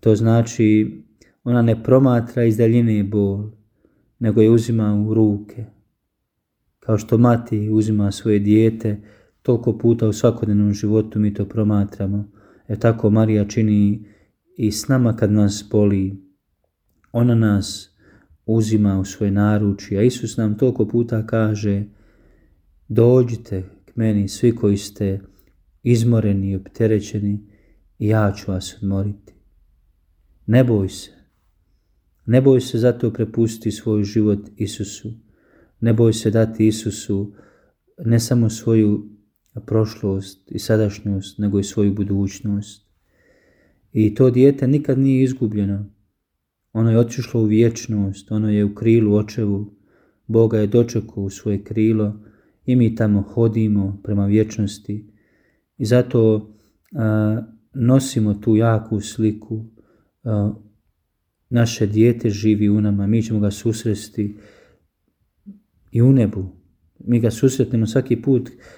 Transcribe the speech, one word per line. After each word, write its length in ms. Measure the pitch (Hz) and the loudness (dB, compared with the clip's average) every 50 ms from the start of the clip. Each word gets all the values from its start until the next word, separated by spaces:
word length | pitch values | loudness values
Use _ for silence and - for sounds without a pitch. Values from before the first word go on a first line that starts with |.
To 160 | - 113 107 | 4 2 2
znači, 840 | 104 113 113 117 117 117 117 - - 110 107 107 107 110 - - - - _ _ _ _ _ _ _ _ | 4 4 2 2 2 2 0 -2 0 2 4 4 2 2 -2 -6 -14 -20 _ _ _ _ _ _ _ _
ona 180 | 123 120 120 | -2 0 2
ne 200 | 117 117 110 113 | 2 2 0 0
promatra 600 | 113 - 127 131 139 131 123 120 113 120 - 123 120 | 2 2 4 4 4 4 2 0 -2 -4 -2 0 0
iz 120 | 117 110 | 0 2
daljine 480 | 107 117 113 117 120 117 113 110 104 101 | 2 2 2 4 2 2 2 0 0 -2
bol, 460 | 101 107 107 101 98 98 101 104 107 - _ _ _ _ _ _ _ _ _ _ _ _ _ | -2 0 0 0 0 -2 -4 -8 -10 -14 _ _ _ _ _ _ _ _ _ _ _ _ _
nego 240 | 120 110 101 113 | -2 0 4 4
je 80 | 107 110 | 6 6
uzima 440 | 117 117 113 120 117 113 107 104 104 | 6 4 2 0 -2 0 0 0 0
u 200 | 104 104 107 107 | 0 0 0 2
ruke. 500 | 113 110 107 104 101 104 - - 117 110 - _ _ _ _ _ _ _ _ _ _ _ _ _ _ _ _ _ _ _ _ _ _ | 2 2 2 2 -2 -6 -14 -16 -16 -16 -18 _ _ _ _ _ _ _ _ _ _ _ _ _ _ _ _ _ _ _ _ _ _
Kao 200 | _ - 113 104 | _ -2 -2 -2
što 200 | - - 123 113 | 0 0 2 4
mati 500 | 120 120 117 113 117 - 117 104 104 107 | 4 4 4 0 -2 -4 -4 -4 -2 0
uzima 420 | 107 107 107 107 107 104 104 101 | 0 0 0 0 0 0 0 -2
svoje 260 | 98 - - 113 107 104 | -4 -4 -2 0 0 2
dijete, 640 | 101 101 104 110 113 113 110 113 - 110 104 104 - - _ _ _ _ _ _ | 2 4 4 4 4 2 0 0 -4 -4 -4 -4 -10 -20 _ _ _ _ _ _
toliko 360 | _ - 123 117 - 123 110 - | _ -2 -2 0 0 -2 -4 0
puta 300 | - 117 117 117 117 107 | 2 0 2 2 2 -2
u 40 | |
svakodnevnom 600 | 104 - - 120 113 - - 107 104 104 104 104 | 0 2 0 0 0 0 -2 0 2 2 2 2
životu 480 | 101 101 - 104 107 107 107 107 - 107 | 0 -2 -2 0 0 0 0 0 -2 -2
mi 140 | 107 104 104 | -2 -2 -2
to 100 | - 101 | -4 -6
promatramo. 840 | 101 - 113 107 104 107 104 101 101 - - 101 95 101 101 104 - _ _ _ _ _ _ _ - | -6 -2 -2 0 2 2 0 0 -2 -4 -8 -6 -4 -4 -4 -6 -8 _ _ _ _ _ _ _ -8
E, 80 | 107 | -6
tako 340 | 104 - 117 113 113 - 107 | 0 0 0 0 2 2 2
Marija 340 | 104 110 110 110 110 107 101 | 2 4 2 2 2 0 0
čini 640 | 104 - - 110 107 104 104 104 101 104 107 - - _ _ _ _ _ _ _ _ _ | -2 -2 -2 0 2 2 2 2 2 0 -2 -8 -20 _ _ _ _ _ _ _ _ _
i 160 | - 123 107 | -4 -4 -4
s 160 | 101 - - - | -4 -4 -4 -2
nama 280 | 135 127 123 117 110 | 0 2 2 0 0
kad 160 | - 117 101 | 0 0 0
nas 320 | 104 107 104 101 101 - - - | 2 2 2 0 0 -4 -10 -2
boli. 520 | - 107 104 101 101 98 95 98 98 98 - _ _ _ _ _ _ _ _ _ _ _ _ _ _ _ _ _ | 0 2 2 2 2 0 -2 -4 -6 -10 -18 _ _ _ _ _ _ _ _ _ _ _ _ _ _ _ _ _
Ona 220 | - 120 120 123 117 | -2 0 2 2 2
nas 640 | 113 113 107 104 101 101 - - - - _ _ _ _ - _ _ _ _ _ _ _ | 2 2 2 2 0 -2 -4 -12 -14 -16 _ _ _ _ -20 _ _ _ _ _ _ _
uzima 520 | - 110 113 110 104 110 107 104 101 98 95 | -2 0 0 0 0 0 2 2 2 2 0
u 60 | 95 | -4
svoje 260 | - - - 101 101 | -6 -6 -4 -4 -2
naručje, 680 | 98 101 104 104 104 104 107 101 98 - - - 104 98 | 0 2 2 2 2 2 0 -2 -2 -4 -8 -6 -2 0
a 40 | |
Isus 340 | 107 123 123 - - 110 - | 0 0 0 -2 -10 -8 -6
nam 220 | - 113 107 104 104 | -4 -2 -2 -2 0
toliko 300 | 131 127 120 - 110 104 | 0 -2 0 -2 -4 -2
puta 380 | - 120 120 117 120 110 104 | 0 -2 -2 -2 -4 -4 -4
kaže: 580 | - - 113 110 107 107 101 107 104 101 101 104 - _ _ _ _ _ _ _ _ _ _ _ _ _ _ _ _ _ _ _ _ | -2 -2 0 0 0 -2 -2 -2 -2 -2 -2 -4 -8 _ _ _ _ _ _ _ _ _ _ _ _ _ _ _ _ _ _ _ _
„Dođite 720 | 113 113 113 120 127 127 123 117 117 - - - 101 95 92 - - _ _ | 0 2 4 6 6 4 2 0 -4 -10 -10 -10 -10 -10 -10 -12 -18 _ _
k 120 | _ _ | _ _
meni, 320 | - 113 110 104 104 98 95 | -2 -2 0 0 0 -2 -4
svi 280 | - - - 120 117 | -4 0 0 0 0
koji 200 | - - 104 101 | 2 0 0 0
ste 440 | 98 - - - - 107 98 95 98 - - _ _ _ _ _ _ _ _ _ _ | 0 -4 -10 -8 -6 -4 -4 -4 -6 -8 -16 _ _ _ _ _ _ _ _ _ _
izmoreni 680 | _ 120 120 113 113 117 117 110 107 104 101 98 98 98 | _ 0 2 2 2 2 2 2 2 0 0 0 -2 -4
i 60 | 98 | -4
opterećeni, 880 | 95 98 - _ - 113 107 110 104 104 - - 107 101 101 104 104 104 _ _ _ _ _ _ _ _ _ _ _ | -6 -8 -12 _ -2 0 2 2 0 -2 -4 -8 -6 -4 -4 -6 -6 -8 _ _ _ _ _ _ _ _ _ _ _
i 100 | 107 107 | -2 0
ja 240 | 110 110 104 101 | 2 2 2 0
ću 200 | 98 - - - | -2 -4 -8 -6
vas 240 | 95 92 - - - | -6 -6 -8 -10 -14
odmoriti.” 580 | - 101 98 98 98 98 104 101 - _ - _ _ _ _ _ _ _ _ _ _ _ _ _ _ _ _ _ _ _ _ _ _ _ | -8 -6 -4 -4 -4 -4 -6 -8 -10 _ -20 _ _ _ _ _ _ _ _ _ _ _ _ _ _ _ _ _ _ _ _ _ _ _
Ne 180 | - 107 127 127 | 2 2 4 4
boj 240 | 120 117 104 98 95 | 4 2 0 0 -2
se. 220 | - - - - _ _ _ _ _ _ _ _ _ _ _ _ _ _ _ _ _ _ _ _ _ _ _ | -6 -12 -20 -20 _ _ _ _ _ _ _ _ _ _ _ _ _ _ _ _ _ _ _ _ _ _ _
Ne 140 | - 113 131 | 2 2 4
boj 200 | 135 139 131 123 | 6 6 4 4
se 180 | - - - 113 | 2 -2 -4 0
zato 340 | 113 123 117 - - 113 | 0 0 0 0 -2 -4
prepustiti 580 | 110 - 117 104 - - 117 113 113 - - 110 | -2 -2 -6 -4 0 0 0 0 -2 -4 -6 -8
svoj 340 | 101 - - 113 107 107 101 | -8 -4 -4 -2 0 0 -2
život 440 | 101 - 113 107 107 101 101 104 - - | 0 0 0 2 2 2 0 -4 -14 -8
Isusu. 560 | - 110 101 - - 104 95 - - - 113 117 - _ _ _ _ _ _ _ _ _ _ _ _ | -8 -8 -8 -6 -10 -10 -10 -10 -14 -14 -14 -14 -14 _ _ _ _ _ _ _ _ _ _ _ _
Ne 120 | - 117 | 0 0
boj 200 | 113 110 120 113 | 2 4 4 2
se 180 | 107 110 - 110 | 2 2 -2 0
dati 360 | 104 113 113 110 110 - 107 | 2 2 0 0 0 2 2
Isusu 680 | 110 107 110 - 107 98 - - - 104 98 101 101 - - - _ _ _ _ _ _ _ _ _ _ - 156 | 2 2 0 -6 -8 -8 -8 -6 -4 -4 -4 -4 -6 -10 -20 -20 _ _ _ _ _ _ _ _ _ _ -8 -2
ne 160 | 113 117 117 | 0 0 0
samo 300 | 117 - 127 120 117 110 | 0 0 0 2 2 0
svoju 600 | 110 - - 117 113 110 107 104 104 - - - - _ _ _ _ _ _ _ _ 110 - | -2 -2 -2 2 4 4 4 4 2 -2 -4 -12 -20 _ _ _ _ _ _ _ _ -18 -10
prošlost 840 | - 107 110 110 107 - - - 101 95 95 95 - - _ _ _ | -2 0 0 0 0 -4 -6 -4 -4 -4 -4 -6 -10 -16 _ _ _
i 60 | - 107 | -12 -10
sadašnjost, 800 | - - 110 110 110 101 101 - - 104 98 95 95 - - - | -2 0 0 2 2 0 -2 -6 -6 -6 -6 -6 -6 -10 -8 -4
nego 200 | 104 104 98 101 | -4 -2 0 -2
i 60 | 98 | -2
svoju 300 | - - - 104 101 95 | -2 -2 0 0 0 0
budućnost. 920 | 104 101 98 101 98 101 98 - - - 107 101 101 104 - - _ _ _ _ _ _ _ _ _ _ _ _ _ _ _ _ _ _ _ _ _ _ _ | -2 -4 -4 -2 -2 -2 -4 -6 -8 -8 -6 -6 -6 -8 -10 -18 _ _ _ _ _ _ _ _ _ _ _ _ _ _ _ _ _ _ _ _ _ _ _
I 220 | _ 113 107 104 104 | _ 0 0 0 2
to 160 | - 131 127 | 4 2 4
dijete 380 | 120 123 131 139 139 139 135 131 | 4 6 4 4 4 2 0 0
nikad 300 | 139 147 147 - 131 131 | 0 0 0 -2 -2 0
nije 240 | 135 135 135 131 | 2 2 2 2
izgubljeno. 680 | 135 127 131 - 120 107 107 104 101 98 101 101 104 - _ _ _ _ _ _ _ _ _ _ _ _ _ _ _ _ | 0 0 0 -2 -4 -4 -2 -2 -2 -2 -4 -6 -8 -12 _ _ _ _ _ _ _ _ _ _ _ _ _ _ _ _
Ono 180 | _ 110 113 117 | _ 0 2 2
je 80 | 113 113 | 4 2
otišlo 420 | 117 117 - - 113 - - 117 | 2 0 -2 -10 -12 -6 -2 -2
u 40 | 110 | 0
vječnost, 880 | 104 107 110 117 117 117 - - - 110 104 101 98 98 - - _ | 2 4 4 4 2 0 -2 -8 -6 -4 -4 -2 -4 -6 -10 -10 _
ono 180 | 107 107 107 107 | -4 -2 -2 0
je 140 | 104 104 104 | 0 0 0
u 100 | 101 104 | -2 -2
krilu 400 | - 113 113 113 117 113 104 104 | -2 2 2 4 4 4 2 2
očevu. 600 | 104 104 104 - - 110 101 101 98 104 104 - _ _ _ _ _ _ _ _ _ _ | 0 0 -2 -6 -6 -4 -4 -4 -4 -6 -10 -16 _ _ _ _ _ _ _ _ _ _
Boga 320 | - 110 113 113 110 117 110 | 0 2 2 2 4 2 0
je 80 | 107 | 0
dočekao 560 | 101 107 120 117 117 - 113 98 - - - | 2 2 2 2 2 -2 -6 -8 -6 -10 -8
u 80 | 98 98 | -8 -8
svoje 340 | - - - 110 101 101 101 | -8 -8 -6 -4 -4 -4 -6
krilo 560 | - 107 110 107 110 110 110 107 101 104 107 - - _ _ _ _ _ _ _ | -6 -2 0 0 2 2 0 -2 -4 -6 -8 -16 -20 _ _ _ _ _ _ _
i 100 | - 127 | 0 2
mi 180 | 127 117 110 110 | 2 2 2 2
tamo 280 | 113 113 107 104 101 | 0 0 2 2 0
hodimo 800 | 98 - - 120 117 113 107 113 110 107 107 101 98 98 98 98 | -2 -2 -2 0 0 0 2 0 0 0 0 0 -2 -4 -6 -10
prema 240 | _ - 104 101 101 | _ -4 -2 -2 0
vječnosti. 840 | 98 101 110 107 107 - - 104 101 - - - - 104 107 104 - _ _ _ _ _ _ _ _ _ _ _ _ _ _ | 2 2 2 0 0 -2 -6 -6 -6 -6 -10 -12 -12 -12 -12 -12 -18 _ _ _ _ _ _ _ _ _ _ _ _ _ _
I 60 | 123 | -2
zato, 680 | 104 120 123 127 123 - 120 110 110 110 104 104 - - _ _ _ _ _ _ _ | 2 2 2 2 2 0 2 4 4 2 0 -2 -10 -20 _ _ _ _ _ _ _
a, 500 | - 151 110 107 107 107 107 107 110 113 - - - _ _ _ _ | -6 -4 -2 0 0 0 0 0 -2 -4 -6 -12 -20 _ _ _ _
nosimo 600 | 139 117 120 131 135 131 - - 117 107 107 104 | -2 0 2 2 2 0 -2 -4 -2 -2 -2 -2
tu 220 | 104 - 120 110 | -4 -2 0 0
jaku 440 | 107 113 117 113 107 110 - 113 104 | 2 2 2 0 -2 -2 -4 -8 -8
sliku, 640 | 101 - - - 110 107 104 110 - - 113 110 110 - _ _ _ _ _ _ _ _ _ _ _ | -8 -8 -8 -4 -2 -2 -4 -4 -12 -12 -12 -12 -12 -14 _ _ _ _ _ _ _ _ _ _ _
a, 280 | 120 107 104 101 107 104 - - _ _ _ _ _ _ _ _ _ _ _ _ _ _ _ _ _ | -4 -4 -2 -2 -4 -6 -8 -16 _ _ _ _ _ _ _ _ _ _ _ _ _ _ _ _ _
naše 360 | - 120 117 113 - - 113 | 0 0 0 0 0 -4 -4
dijete 440 | 101 104 107 113 120 117 117 - 117 | -2 2 2 2 2 2 0 -4 -4
živi 380 | 101 98 104 107 107 104 104 104 | -4 0 0 0 0 2 2 0
u 120 | 101 107 | 0 0
nama, 260 | 104 104 101 101 98 | 0 0 -2 -2 0
mi 160 | 101 110 113 | 0 0 0
ćemo 180 | 110 113 113 107 | -2 -2 -2 -2
ga 100 | 104 101 | -2 -2
susresti 840 | 98 - - 117 110 110 - 117 104 101 - - _ - 104 101 104 - - - _ _ _ _ _ _ _ _ _ _ _ _ _ _ _ _ _ _ _ 202 - _ _ _ _ _ _ _ | -4 -4 -4 -4 -4 -4 -4 -4 -4 -6 -8 -14 _ -8 -8 -8 -8 -14 -20 -20 _ _ _ _ _ _ _ _ _ _ _ _ _ _ _ _ _ _ _ -20 -20 _ _ _ _ _ _ _
i 100 | _ 117 | _ 2
u 100 | 120 131 | 4 4
nebu. 340 | 135 131 113 - - 98 92 92 - _ _ _ _ _ _ _ _ _ | 4 4 2 0 -2 -6 -10 -10 -14 _ _ _ _ _ _ _ _ _
Mi 220 | - - 120 117 | -4 -2 0 0
ga 100 | 113 113 | 0 0
susretnemo 560 | 104 - - 135 131 - 120 110 123 113 113 | -2 2 0 0 2 0 -4 -2 0 -2 -2
svaki 360 | 107 - 135 127 - 120 117 | 0 0 -2 0 0 -4 -2
put 280 | - 139 135 120 - - - - - - - | 0 0 0 0 0 -4 -16 -20 -20 -20 -20